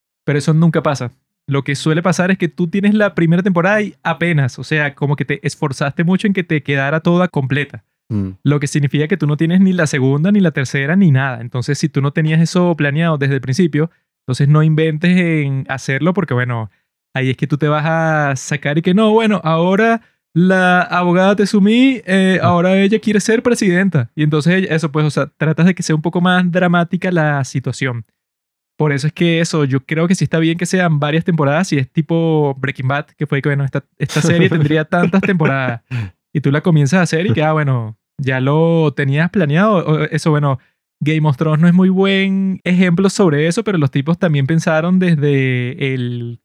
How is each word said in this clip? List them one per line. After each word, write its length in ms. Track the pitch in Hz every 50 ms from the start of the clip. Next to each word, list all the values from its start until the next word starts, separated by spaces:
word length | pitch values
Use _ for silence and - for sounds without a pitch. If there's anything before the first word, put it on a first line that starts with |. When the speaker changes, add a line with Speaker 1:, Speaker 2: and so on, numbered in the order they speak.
| _ _ _ _ -
Speaker 1:
Pero 140 | - 143 147
eso 140 | 143 165 156
nunca 260 | 156 170 165 151 160
pasa. 300 | 131 156 143 123 127 117 - _ _ _ _ _ _
Lo 160 | - 135 139 131
que 120 | 143 143
suele 260 | - - 160 156 170
pasar 300 | 175 190 170 - 175 185
es 60 | 190
que 100 | - 185
tú 200 | 165 - - 175
tienes 260 | 165 - 196 196 202 208
la 180 | 214 208 202 165
primera 300 | - 170 160 170 180 185
temporada 380 | 208 180 175 170 190 214 214
y 140 | 208 196 - _ -
apenas, 540 | - 160 - 170 175 170 147 135 120 -
o 60 | - 131
sea, 320 | - 156 151 147 143 -
como 200 | - 151 139 147
que 100 | - 143
te 200 | - 143 - -
esforzaste 580 | 147 - - 160 143 131 - 151 143 - - 170
mucho 220 | 170 185 185 -
en 60 | 208 196
que 100 | 190 175
te 200 | - 165 147 -
quedara 360 | - 143 139 135 139 151 160
toda 280 | - 175 170 175 185
completa. 560 | 180 - 147 131 123 131 143 139 - - 110 _ _ _ _ _ -
Speaker 2:
Mm. 200 | 113 101 98 95 95 - -
Speaker 1:
Lo 160 | 143 147 147
que 80 | 147
significa 400 | 139 - 156 143 139 - 147 151
que 100 | 156 202
tú 100 | - 156
no 100 | 147 151
tienes 220 | 147 165 165 175 190
ni 100 | 196 190 185
la 120 | 175 160
segunda, 460 | 139 - 139 127 135 139 147 160 202
ni 80 | 208 208
la 120 | 185 165
tercera, 440 | 139 147 131 - - 139 139 143 175
ni 160 | 196 202 160
nada. 300 | 135 131 135 135 123 120
Entonces, 360 | 117 123 - 127 120 - 143
si 120 | - - 143
tú 120 | - 143
no 100 | 135 143
tenías 300 | - 170 156 156 160 160
eso 340 | 165 156 - 180 180 175 170
planeado 420 | 147 147 143 139 156 170 165 156 143
desde 160 | 139 135 139
el 60 | 131
principio, 500 | 123 131 131 185 185 160 139 147 156 170 _ _ _ _ _ _ -
entonces 220 | - 127 - 147
no 160 | 139 151 151 156
inventes 520 | 160 156 156 160 160 151 151 170 175 180
en 500 | 185 175 170 160 156 143 139 135 135 135 -
hacerlo 440 | 135 127 - - 135 135 147 180 180
porque, 180 | 202 175 - 127
bueno, 380 | 123 123 123 120 113 110 104 _ _ _ _ _ _ _ _ -
ahí 140 | 131 131 131
es 80 | 123
que 80 | - -
tú 140 | 131 156 139
te 80 | 156
vas 160 | 147 151 151 147
a 500 | 165 160 165 160 160 156 151 147 139 135
sacar 440 | 131 - - 151 143 - 139 147 170
y 20 |
que 140 | 165 190 185
no, 160 | 214 226 214
bueno, 280 | 214 226 226 214 214 170 -
ahora 580 | 156 160 165 170 185 196 196 226 226 226 226 _ _ _ _ _ _ -
la 460 | 165 180 185 190 185 180 180 180 180
abogada 540 | 165 - 170 175 180 175 175 185 185 196 202
Tezumi, 680 | 196 208 190 - 208 190 208 226 240 262 269 262 226 -
eh, 320 | 180 185 196 190 185 185 -
Speaker 2:
Ah. 60 | -
Speaker 1:
ahora 280 | 175 175 170 175 185 190 196
ella 180 | 196 196 220 214
quiere 200 | - 214 208 208
ser 240 | - - 220 233 -
presidenta. 640 | 247 233 - 226 190 175 180 202 196 170 143 117 - -
Y 80 | 156 151
entonces 320 | 151 156 151 139 170 180
ella, 200 | 190 190 - 156
eso, 160 | 160 160 156
pues, 140 | 139 151 151
o 60 | 151
sea, 160 | - 151 139 147 _
tratas 300 | - 147 151 156 - 165
de 80 | 185 175
que 80 | - 165
sea 120 | - 156
un 60 | 156
poco 200 | 151 175 - 180
más 280 | 175 185 180 180 180 175
dramática 600 | 165 185 180 180 175 175 170 165 - 170 - 185
la 320 | 180 165 151 151 143 139 131
situación. 600 | - - 139 123 135 120 - 135 131 120 117 113 _ _ _ _ _ _ _ _ _ _ _ _ _ _
Por 140 | - 151 151 143
eso 120 | 135 139
es 80 | 151 -
que 260 | - 175 170 165 165
eso, 220 | 170 - - 160 147
yo 160 | 131 131 135 -
creo 220 | - 160 156 170
que 80 | 175 190
sí 80 | - 160
está 160 | - - 165
bien 180 | 160 165 165
que 80 | 175 180
sean 340 | - - 185 180 170 156 143
varias 240 | 147 147 151 165 160
temporadas, 440 | - 170 160 147 135 147 165 190
si 100 | - 156
es 100 | 139 131 -
tipo 640 | - 165 147 - 170 165 165 165 160 151 147 139 135
Breaking 320 | 131 131 139 135 - 131
Bad, 180 | 131 139 143 151 _ _
que 120 | - 151
fue 140 | - 151 139 131
que, 60 | 151
bueno, 140 | 143 139 139
esta, 220 | 131 - 139 - _ _ -
esta 220 | 151 - - 156 156
serie 260 | 170 170 170 190 185
Speaker 2:
<laughs> 260 | - 160 147 143 156 156
Speaker 1:
tendría 60 | 156
tantas 360 | - 180 175 175 175 196 190
temporadas. 600 | 202 196 196 165 156 135 135 135 131 123 117 117 _ - 131 120 107 92 - _ _ _ -
Y 80 | 151
tú 80 | - 143
la 100 | 139 151
comienzas 380 | - 185 160 151 143 131 175 190
a 40 | 175
hacer 240 | - 165 160 180
y 60 | - 117
que, 100 | 160 151
ah, 100 | 156 156
bueno, 420 | 156 147 139 131 120 113 110 110 _ _ _ _ -
ya 200 | 135 131 131 131
lo 500 | 127 139 147 160 165 165 165 165 160 147 131
tenías 340 | - 143 135 139 151 170 175
planeado. 460 | - 208 165 143 147 170 202 220 214 175 -
O, 140 | 151 156 156 151
eso, 260 | - 160 147 - 170
bueno, 260 | 151 147 147 143 135 - _ _ _ _ _ _ _ -
Game 260 | 139 147 160 156 156
of 80 | 151 131
Thrones 220 | - 160 156 156 151
no 60 | 170
es 60 | 175 175
muy 160 | 180 185 190
buen 720 | 185 190 196 196 196 190 196 196 190 190 190 190 190 - -
ejemplo 460 | 175 180 180 190 180 170 180 196 196
sobre 380 | - - 202 170 143 143 156
eso, 160 | 165 170 233 214
pero 140 | 220 190
los 140 | 170 143 131
tipos 260 | - 143 135 156 170
también 300 | - 190 170 147 143 135
pensaron 520 | 135 165 165 - 175 160 156 160 175 185 185
desde 920 | 185 175 165 143 143 147 143 135 135 131 127 123 123 123 127 - 139 135 131
el 460 | 127 123 120 120 120 120 117 120 - _